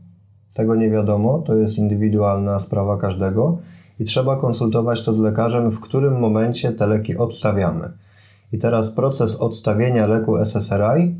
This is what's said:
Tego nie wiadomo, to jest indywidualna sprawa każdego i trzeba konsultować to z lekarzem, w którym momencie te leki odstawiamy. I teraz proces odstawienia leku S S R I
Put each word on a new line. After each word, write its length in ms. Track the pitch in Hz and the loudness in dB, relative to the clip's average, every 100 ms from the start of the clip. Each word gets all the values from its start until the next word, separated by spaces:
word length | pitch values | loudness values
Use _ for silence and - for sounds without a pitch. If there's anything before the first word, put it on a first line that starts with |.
| - - _ _ _ | -18 -20 _ _ _
Tego 220 | - 113 113 | -4 0 2
nie 140 | 110 | 2
wiadomo, 500 | 107 104 104 113 156 | 2 2 2 2 0
to 160 | 156 110 | 0 2
jest 220 | 107 107 | 2 0
indywidualna 840 | 104 104 107 107 101 98 101 98 | 0 2 2 2 2 0 0 -2
sprawa 380 | 95 101 98 98 | -2 -2 0 0
każdego 600 | 98 92 95 104 143 170 - - - - | -2 -2 0 0 0 -2 -6 -20 -20 -8
i 40 | |
trzeba 320 | 110 - 131 135 | -2 0 0 0
konsultować 680 | 127 113 117 117 117 113 | -2 0 0 0 0 -2
to 100 | - | 0
z 60 | 110 | 0
lekarzem, 520 | 107 107 117 120 117 | 2 0 0 0 0
w 80 | 110 | -2
którym 400 | - 135 139 123 | -4 0 0 2
momencie 520 | 113 107 117 120 127 | 2 2 0 0 -4
te 160 | 110 104 | 0 0
leki 300 | 107 107 - | 0 -2 -2
odstawiamy. 720 | 113 - 107 101 87 82 - - - - - - _ | -2 -2 -2 0 0 -2 -8 -14 -20 -20 -20 -20 _
I 60 | 104 | -2
teraz 340 | 120 117 110 | 0 0 0
proces 440 | 110 131 139 113 - | 0 -2 0 -2 0
odstawienia 720 | 117 - - 104 123 120 107 | -4 -2 -2 0 2 2 2
leku 300 | 110 110 107 | 2 2 0
S 180 | 107 104 | 0 -2
S 160 | 98 | -2
R 280 | 98 107 147 | 0 2 2
I 160 | 175 | 2